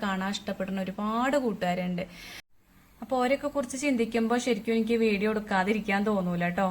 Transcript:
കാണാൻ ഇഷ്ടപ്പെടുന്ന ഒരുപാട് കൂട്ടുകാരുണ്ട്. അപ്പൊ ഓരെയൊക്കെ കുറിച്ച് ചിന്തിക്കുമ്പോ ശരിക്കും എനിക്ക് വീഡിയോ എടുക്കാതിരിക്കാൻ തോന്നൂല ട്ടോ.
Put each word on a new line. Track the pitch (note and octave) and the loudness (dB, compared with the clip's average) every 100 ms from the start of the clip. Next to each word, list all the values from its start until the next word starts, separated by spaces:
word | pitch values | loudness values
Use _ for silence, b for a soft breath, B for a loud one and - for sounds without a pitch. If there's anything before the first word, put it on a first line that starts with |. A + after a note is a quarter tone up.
കാണാൻ | G#3 F#3+ F#3+ | -2 -2 -2
ഇഷ്ടപ്പെടുന്ന | G3+ - F#3+ F#3+ G3 | -4 -6 -6 -4 -4
ഒരുപാട് | F#3+ F#3+ G#3 A3+ C4 C#4+ | -4 -4 -4 0 2 2
കൂട്ടുകാരുണ്ട്. | B3+ F#3+ F3+ F3+ F3+ F3 - B B B - - _ - - - | 0 -2 -2 -2 -2 -4 -6 B B B -20 -20 _ -20 -20 -16
അപ്പൊ | A3+ B3+ | -4 0
ഓരെയൊക്കെ | B3 C#4 C#4+ | 2 2 -2
കുറിച്ച് | C#4+ B3+ C4 | -2 -4 -2
ചിന്തിക്കുമ്പോ | C#4+ B3 A3+ A#3 A3+ B3 | 0 2 2 2 2 2
ശരിക്കും | B3 G#3+ A3+ | 2 0 2
എനിക്ക് | A3+ A3 A#3 | 0 2 4
വീഡിയോ | A3+ G3+ G#3+ | 4 2 2
എടുക്കാതിരിക്കാൻ | G#3+ G#3+ G3 F#3 A3 G3 G3 | 0 0 2 2 0 2 0
തോന്നൂല | G#3 G#3 F3+ F3 F3 | 2 2 2 0 0
ട്ടോ. | F3 F#3+ | 2 0